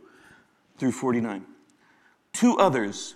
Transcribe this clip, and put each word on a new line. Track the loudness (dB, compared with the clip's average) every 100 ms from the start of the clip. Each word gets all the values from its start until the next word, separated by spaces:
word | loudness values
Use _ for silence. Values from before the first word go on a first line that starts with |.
| -20 _ -20 -20 _ _ _ -6
through | -4
forty-nine. | -2 -2 -2 -2 -8 -14 -20 _ _ _ _ _ _ _
Two | 0 2 4
others, | 4 2 -2 -6 -14